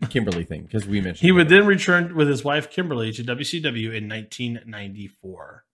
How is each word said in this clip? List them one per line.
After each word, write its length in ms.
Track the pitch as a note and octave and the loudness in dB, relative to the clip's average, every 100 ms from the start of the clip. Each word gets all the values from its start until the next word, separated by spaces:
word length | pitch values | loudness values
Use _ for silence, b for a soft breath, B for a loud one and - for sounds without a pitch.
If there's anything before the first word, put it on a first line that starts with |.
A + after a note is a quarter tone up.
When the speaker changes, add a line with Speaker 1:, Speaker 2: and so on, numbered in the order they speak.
| A#2 | -4
Speaker 1:
Kimberly 340 | B2+ G2+ F2 | -2 0 -2
thing, 220 | E2 D#2 E2+ | -6 -10 -6
'cause 160 | A2 G2 | -6 -2
we 140 | G2+ | -2
mentioned 180 | F#2 E2+ | -2 2
Speaker 2:
He 100 | F3 | 4
Speaker 1:
it. 40 | |
Speaker 2:
would 160 | F3+ D#3+ | 6 8
then 160 | G3 G#3 | 8 6
return 480 | G3 - F3 E3+ | 2 2 2 2
with 140 | E3 D3 | 2 2
his 140 | C3 | 2
wife 260 | C#3+ D3 D3 | 0 -2 -2
Kimberly 420 | - F3 B2 A2+ | -6 -4 -4 -4
to 100 | A2 | -6
W 220 | A#2+ B2 | -6 -6
C 160 | C#3+ E3+ | -6 -4
W 300 | D3+ A#2 A2+ | -4 -4 -6
in 160 | A2 G#2 | -6 -8
nineteen 520 | A2 G#2+ - B2 A#2 A2+ | -10 -12 -8 -6 -6 -12
ninety-four. 1000 | G#2+ G2+ G2 F#2+ - F#2+ F2+ D2 - _ | -14 -14 -14 -16 -16 -18 -18 -20 -20 _